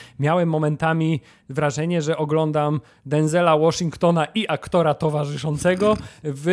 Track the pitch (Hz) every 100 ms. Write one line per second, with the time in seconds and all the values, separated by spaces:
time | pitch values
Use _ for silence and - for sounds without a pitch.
0 | - - 143 175 170 156 151 151 160 160
1 | 160 160 - _ - 135 147 131 165 175
2 | 147 151 156 156 156 151 147 151 - _
3 | 135 147 156 170 175 156 160 156 170 -
4 | 175 170 147 220 208 147 - 180 156 143
5 | 160 147 147 147 156 147 180 180 208 214
6 | - - 151 139 160